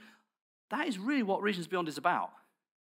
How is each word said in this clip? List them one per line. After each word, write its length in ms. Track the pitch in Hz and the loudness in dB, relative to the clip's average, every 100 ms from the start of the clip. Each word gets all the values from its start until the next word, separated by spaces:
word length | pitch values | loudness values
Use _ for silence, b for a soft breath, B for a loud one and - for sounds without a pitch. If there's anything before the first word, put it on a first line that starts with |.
| B B B _ _ _ - | B B B _ _ _ -6
That 180 | 233 302 | -2 -2
is 100 | 190 | -2
really 260 | 220 285 | 0 0
what 180 | 202 190 | 2 2
Regions 240 | 208 185 165 | 0 -2 -2
Beyond 220 | 180 165 | -2 -2
is 100 | 143 | 0
about, 320 | 170 139 90 - - _ _ _ _ | 2 2 0 -8 -20 _ _ _ _